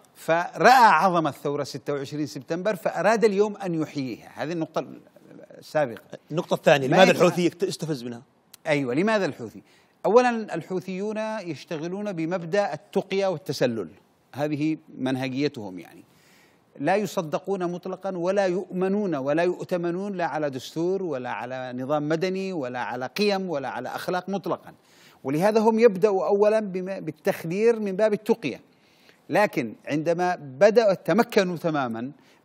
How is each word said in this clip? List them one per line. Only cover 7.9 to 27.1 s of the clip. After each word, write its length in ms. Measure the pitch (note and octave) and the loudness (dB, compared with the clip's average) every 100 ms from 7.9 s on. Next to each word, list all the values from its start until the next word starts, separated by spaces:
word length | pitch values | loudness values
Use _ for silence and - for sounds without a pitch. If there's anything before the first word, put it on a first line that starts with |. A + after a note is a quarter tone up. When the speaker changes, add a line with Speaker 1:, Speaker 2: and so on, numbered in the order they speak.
| C#3+ | -6
Speaker 2:
منها؟ 180 | A#2+ A#2+ - _ _ - - | -8 -12 -16 _ _ -10 -2
Speaker 1:
أيوة، 260 | D3 C3+ | 0 0
لماذا 320 | C3 G#3 A3 F3 | 0 2 2 0
الحوثي؟ 360 | A#2+ A2+ G2+ - _ _ _ E3+ | -4 -12 -14 -20 _ _ _ 4
أولا، 500 | A3+ B3 A#3 G#3+ E3 | 4 4 0 -4 -8
الحوثيون 640 | - F#3 F3+ F#3 G#3 G#3+ A3 A3 | -6 -6 -6 -6 -6 -6 -6 -8
يشتغلون 720 | F3 C#3+ - D#3+ E3+ F#3+ G#3 | -8 -10 -10 -8 -8 -8 -6
بمبدأ 640 | E3+ D#3+ F#3 E3+ G3+ G3+ | -4 -4 -4 -2 -2 -2
التقية 540 | D3 _ G3 - G3 G3 | -4 _ -4 -2 0 0
والتسلل، 600 | E3 - C#3 C3 A2+ D#2+ - _ _ _ B2+ | -2 -6 0 0 0 -6 -12 _ _ _ -6
هذه 420 | D3+ C#3+ D#3 D#3 - - | -4 0 -2 -2 -8 -6
منهجيتهم، 840 | B2+ C3 C3 B2+ C#3+ B2+ G2+ F#2 | -4 -2 -4 -2 -2 -4 -12 -12
يعني. 240 | - - - _ _ _ _ _ _ - | -16 -20 -20 _ _ _ _ _ _ -4
لا 160 | C#3+ G3 | 0 0
يصدقون 760 | G3+ - D#3+ E3+ - G3 F3 | 0 -4 -4 -6 -4 -4 -4
مطلقا 460 | F3 F#3+ F3+ G3 F#3 | -6 -10 -10 -8 -4
ولا 280 | F3 G3+ G3 | -2 2 2
يؤمنون 680 | F3 F#3+ F3+ F#3+ G3+ G3+ D3 | 0 -4 -2 0 0 0 -2
ولا 280 | C3+ D3+ | 0 2
يؤتمنون، 720 | F3+ F3 D3+ F3+ E3+ F3 G3+ | 0 -2 -4 -4 -2 -4 -6
لا 120 | F#3 E3 | -4 -4
على 240 | D3+ D3 | -2 -4
دستور 540 | B2+ - D#3+ F3 G3 | -6 -8 -4 -2 -2
ولا 260 | F3+ C3 B2 | -4 -6 -6
على 440 | G#2+ B2 C3 B2+ B2 | -8 -8 -8 -8 -8
نظام 340 | C3 D3+ D3 | -2 -2 0
مدني 440 | D#3+ F#3 F#3+ F#3+ | -2 -2 -4 -4
ولا 260 | F3+ B2 B2 | -6 -6 -6
على 260 | G#2+ B2 B2+ | -6 -6 -6
قيم 440 | - G#3 F#3+ F#3+ | -2 0 0 -2
ولا 200 | D3 B2+ | -4 -6
على 200 | G#2+ B2 | -6 -8
أخلاق 400 | C3 - F#3 F3+ | -8 -4 -4 -4
مطلقا. 440 | G3 E3+ D#3 - - _ _ - _ | -6 -4 -6 -6 -20 _ _ -20 _
ولهذا 360 | C3 D3+ G3 A3 | -4 2 2 4
هم 200 | A3 A3 | 4 6
يبدأوا 480 | A#3 F#3 G#3+ F#3+ D#3 | 4 4 2 2 2
أولا 320 | G3+ G#3 A3 | 4 4 2
بم-، 400 | G#3 F#3 F#3 F#3+ | 0 -6 -6 -8
بالتخدير 800 | D#3+ | -8